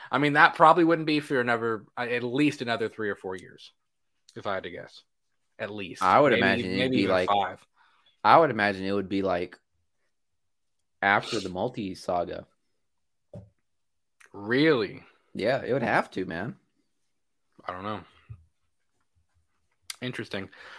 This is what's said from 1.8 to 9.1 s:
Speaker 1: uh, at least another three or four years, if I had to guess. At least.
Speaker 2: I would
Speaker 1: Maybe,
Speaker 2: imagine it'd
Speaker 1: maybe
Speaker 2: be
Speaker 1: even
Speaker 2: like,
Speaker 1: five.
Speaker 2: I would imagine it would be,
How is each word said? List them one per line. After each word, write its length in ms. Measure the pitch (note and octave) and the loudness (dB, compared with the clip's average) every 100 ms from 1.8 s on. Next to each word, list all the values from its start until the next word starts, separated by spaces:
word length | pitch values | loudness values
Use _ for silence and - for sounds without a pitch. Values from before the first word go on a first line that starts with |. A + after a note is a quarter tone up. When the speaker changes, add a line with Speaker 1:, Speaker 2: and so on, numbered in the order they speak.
| - - | -8 -10
Speaker 1:
uh, 60 | |
at 200 | A#2+ B2 | -6 -4
least 380 | A#2+ B2+ D3 C#3 | -2 0 0 0
another 300 | A#2+ A2+ A2 | -4 -4 -4
three 180 | - G#2 | -6 -6
or 80 | G2 | -6
four 180 | F#2+ | -10
years, 380 | F#2 - D2 - _ _ _ _ _ _ - | -12 -14 -20 -20 _ _ _ _ _ _ -12
if 100 | G#2 | -8
I 60 | |
had 120 | F#2+ | -6
to 60 | F2+ | -8
guess. 300 | E2+ - - - _ _ _ _ - | -14 -16 -20 -20 _ _ _ _ -14
At 120 | G#2+ | -12
least. 320 | G#2 F#2 - | -10 -12 -2
Speaker 2:
I 180 | F#2 A2+ | 4 6
would 120 | D3 | 6
Speaker 1:
Maybe, 100 | A2+ | 4
Speaker 2:
imagine 240 | F#2+ G2 F#2+ | 2 2 0
it'd 120 | F#2+ | -2
Speaker 1:
maybe 180 | C3 B2+ | 0 2
Speaker 2:
be 60 | |
Speaker 1:
even 100 | F#2+ | 2
Speaker 2:
like, 140 | F#2 F#2 | 2 2
Speaker 1:
five. 360 | G2+ F#2 - _ _ _ _ _ _ | 0 -2 -8 _ _ _ _ _ _
Speaker 2:
I 140 | G#2+ C#3 | 6 6
would 140 | D#3 | 6
imagine 340 | A2 G#2 F#2+ | 2 0 0
it 80 | F#2+ | -2
would 160 | G2+ | -2
be, 140 | F#2 | -2